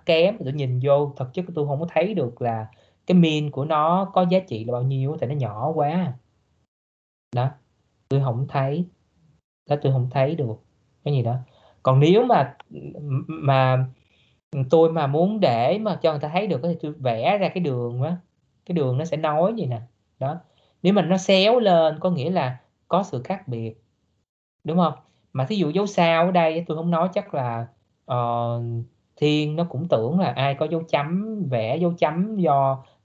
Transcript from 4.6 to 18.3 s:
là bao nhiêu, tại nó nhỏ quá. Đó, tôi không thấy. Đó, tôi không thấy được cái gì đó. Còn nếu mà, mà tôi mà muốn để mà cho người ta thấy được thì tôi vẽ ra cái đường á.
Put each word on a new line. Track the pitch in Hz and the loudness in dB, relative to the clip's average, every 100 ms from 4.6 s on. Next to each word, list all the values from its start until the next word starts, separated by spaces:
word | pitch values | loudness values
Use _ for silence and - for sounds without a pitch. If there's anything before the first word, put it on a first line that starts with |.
là | 117 | -4
bao | 120 | -2
nhiêu, | 131 135 135 160 | -2 -2 -4 -4
tại | 123 | -4
nó | |
nhỏ | 147 113 104 139 | -4 -4 -4 -4
quá. | 156 143 175 160 - _ _ _ _ _ _ _ _ _ _ _ | 0 0 0 -2 -6 _ _ _ _ _ _ _ _ _ _ _
Đó, | 123 131 - _ _ _ _ _ | -2 -2 -4 _ _ _ _ _
tôi | 139 | 0
không | 135 120 139 | 0 -2 -2
thấy. | 143 135 156 180 _ _ _ _ _ _ _ - | -2 -2 -2 -6 _ _ _ _ _ _ _ -4
Đó, | 147 | 0
tôi | 139 | 2
không | 131 123 | 2 0
thấy | 139 135 | 0 0
được | 165 123 110 _ _ _ _ | 0 -4 -6 _ _ _ _
cái | 147 | -2
gì | 139 | 0
đó. | 113 127 - _ _ _ | 0 -4 -8 _ _ _
Còn | 131 131 | 2 6
nếu | 147 208 | 6 6
mà, | 247 185 131 - - 147 147 - 147 135 - | 4 2 2 -6 -20 -16 -14 -12 -6 -6 -6
mà | 160 143 135 131 131 131 - _ _ _ _ _ 139 131 | -4 0 2 4 2 0 -6 _ _ _ _ _ -6 2
tôi | 165 165 | 4 6
mà | 160 139 | 2 0
muốn | 151 185 214 | 2 0 2
để | 160 117 127 202 | 2 2 2 0
mà | 214 156 | -2 -2
cho | 160 | -2
người | 151 | -2
ta | 151 | -4
thấy | 175 214 | -4 -2
được | 135 | -2
thì | 170 170 | -2 -4
tôi | 151 | -6
vẽ | 151 131 113 147 202 | -4 -4 0 0 0
ra | 165 | -2
cái | 185 | -2
đường | 156 123 120 123 | -2 -2 -4 -4
á. | 151 175 - | -4 -4 -10